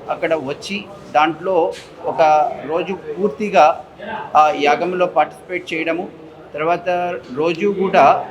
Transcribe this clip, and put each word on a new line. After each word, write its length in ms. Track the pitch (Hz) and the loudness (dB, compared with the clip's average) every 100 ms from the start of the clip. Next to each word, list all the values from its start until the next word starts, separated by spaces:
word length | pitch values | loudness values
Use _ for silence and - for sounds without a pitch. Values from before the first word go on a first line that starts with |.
| - | -10
అక్కడ 240 | 147 165 | -4 -2
వచ్చి 500 | 160 135 147 - 202 - - - | -2 -4 -10 -10 -10 -12 -18 -4
దాంట్లో 580 | 147 156 156 185 180 175 - - - | 2 2 0 -2 0 0 -2 -14 -12
ఒక 460 | 156 147 156 151 147 - 131 | -6 2 4 4 2 -4 -6
రోజు 260 | 165 180 | -6 -4
పూర్తిగా 920 | 190 156 165 196 180 208 180 151 - - - - - - 151 | -8 -10 -4 -4 -4 0 6 6 4 -6 -16 -12 -10 0 4
ఆ 160 | 151 139 | 4 4
యాగంలో 460 | 143 151 170 180 175 | 2 2 0 -2 0
పార్టిసిపేట్ 680 | 165 151 - - 180 180 | 0 0 -2 -10 -10 -6
చేయడము, 340 | 165 160 165 202 - - - - | -6 -4 -4 -6 -12 -20 -20 -14
తర్వాత 340 | - 160 175 180 175 175 180 - | -6 -2 -2 0 -2 -2 -6 -8
రోజు 320 | 127 160 170 202 | -2 -2 0 -2
కూడా 580 | 180 190 180 143 185 - | 0 2 6 6 6 0